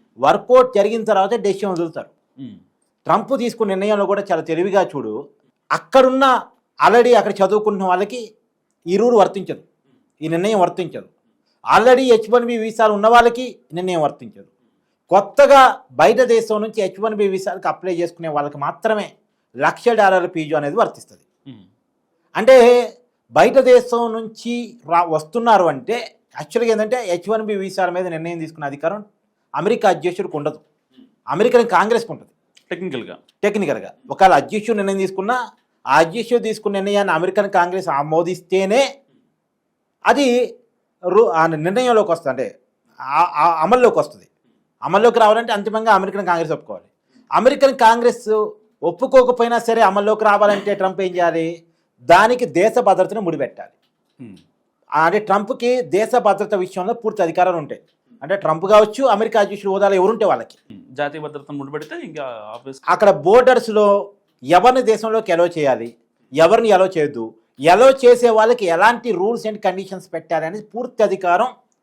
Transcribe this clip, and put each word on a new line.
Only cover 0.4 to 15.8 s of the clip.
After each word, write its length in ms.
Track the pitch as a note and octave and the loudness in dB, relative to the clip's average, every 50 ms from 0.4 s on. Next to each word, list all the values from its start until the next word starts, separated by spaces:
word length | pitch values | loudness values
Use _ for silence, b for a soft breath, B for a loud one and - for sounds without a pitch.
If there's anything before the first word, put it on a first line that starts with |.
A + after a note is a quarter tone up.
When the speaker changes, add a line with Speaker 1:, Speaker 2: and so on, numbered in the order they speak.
| - - B3 B3+ B3 B3+ - | 2 4 4 4 4 4 2
Speaker 1:
జరిగిన 280 | G3+ G3+ G#3+ A3+ A3+ G#3+ | 0 0 0 -2 -4 -2
తర్వాతే 340 | A3 G#3 G3 F#3+ G3 A3+ A3+ | 0 0 0 0 0 -2 -2
డెసిషన్ 340 | F#3+ G3+ F#3 G3 G#3+ G3 | -2 -4 -4 -4 -4 -6
వదులుతారు. 380 | F#3 E3 E3+ E3 D#3 C#3 G#2+ - _ _ _ _ _ - | -4 -4 -6 -6 -8 -12 -14 -16 _ _ _ _ _ -20
Speaker 2:
మ్మ్. 180 | C#3 A#2 G2+ F2+ _ _ _ _ _ _ _ _ _ | -18 -18 -18 -20 _ _ _ _ _ _ _ _ _
Speaker 1:
ట్రంప్ 340 | - D#3+ D#4 - G#3+ C4+ B3 | -2 -2 -2 -2 -4 -6 -4
తీసుకున్న 300 | A#3+ A#3 - - A3+ G3+ F#3+ | -4 -6 -6 -4 -4 -4 -4
నిర్ణయంలో 320 | F#3+ G3 G#3 G#3+ G3+ G3+ | -4 -2 -2 -2 -2 -2
కూడా 180 | F3+ G3+ G3+ G3+ G3 | -2 -4 -4 -4 -4
చాలా 100 | F3+ D#3+ | -4 -4
తెలివిగా 420 | D#3 E3 D#3+ D#3+ F3+ G3+ F#3 G3 F3+ | -4 -4 -4 -4 -4 0 0 0 0
చూడు, 460 | - - C#3+ A2+ A2 G#2+ A#2 D3 - _ _ _ _ _ _ _ _ | -2 -4 -8 -10 -8 -10 -10 -12 -14 _ _ _ _ _ _ _ _
అక్కడున్న 720 | D3 D#3+ - _ - C4 B3+ C4 B3+ C4 C4+ C4+ B3+ G#3+ - - _ _ _ _ _ - D3 E3+ | -6 -6 -6 _ 4 4 4 4 4 2 2 2 2 0 -2 -8 _ _ _ _ _ 0 2 4
already 300 | G3+ A#3+ A#3 - A#3+ G#3+ | 4 4 4 6 4 4
అక్కడ 160 | F#3+ G#3+ G3+ - | 2 0 0 0
చదువుకుంటున్న 480 | G3 F#3+ G3+ G#3+ G#3+ G#3+ G3+ G3+ G3 F#3 | 0 0 0 0 0 -2 -4 -2 -2 -2
వాళ్ళకి 460 | F3+ F3+ G3+ G#3 B3 B3 A3+ - _ _ _ _ _ _ _ _ _ _ _ E3+ | 0 0 -2 -4 -6 -10 -14 -16 _ _ _ _ _ _ _ _ _ _ _ -4
ఈ 100 | F3+ G3+ | 0 0
రూల్ 180 | A3 B3 B3 | 2 2 4
వర్తించదు, 480 | G#3+ F#3 E3 - G3 F3+ - D3+ - - _ _ _ _ _ _ _ _ _ _ _ | 4 4 2 0 -4 -10 -10 -12 -14 -16 _ _ _ _ _ _ _ _ _ _ _
ఈ 60 | D3 D#3+ | -8 -6
నిర్ణయం 320 | D#3+ E3 F#3 G#3+ A3 G3+ | -4 -2 -2 -2 0 0
వర్తించదు. 500 | F3 E3+ - - F3+ D#3+ - A#2 G2 _ _ _ _ _ _ _ _ _ _ _ - A#2 C#3 | 0 0 0 -4 -10 -10 -12 -16 -18 _ _ _ _ _ _ _ _ _ _ _ -2 2 2
already 300 | F#3 G#3+ B3+ B3+ B3 C4 B3+ | 4 6 6 4 4 6 4
హెచ్ 180 | A#3 G#3+ A3 G3+ | 4 4 4 2
వన్ 160 | A3+ B3 A#3+ | 0 0 0
బి 120 | A#3 A#3+ A3+ | -2 -4 -4
వీసాలు 360 | G#3+ A3+ - - A3+ G#3+ G#3 | -4 -6 -2 0 2 2 2
ఉన్న 140 | G3+ G3+ A3 | 2 2 4
వాళ్ళకి 520 | A#3 A#3+ A#3 A#3 A#3 A#3+ B3+ B3 - - _ _ D3+ | 6 6 6 4 2 -2 -6 -10 -12 -16 _ _ -10
నిర్ణయం 280 | E3+ F3+ F#3 F3+ E3 | -8 -6 -4 -2 -2
వర్తించదు. 480 | D3+ C#3 - - B2 A2 G2+ G2+ G2 _ _ _ _ _ _ _ _ _ _ _ _ _ | -2 -4 -4 -8 -14 -20 -20 -20 -20 _ _ _ _ _ _ _ _ _ _ _ _ _
కొత్తగా 720 | E3 G3 - - - - C#4+ C4 C#4 C4+ C4 B3 G#3 - | 0 0 0 2 2 4 4 6 8 8 8 6 4 0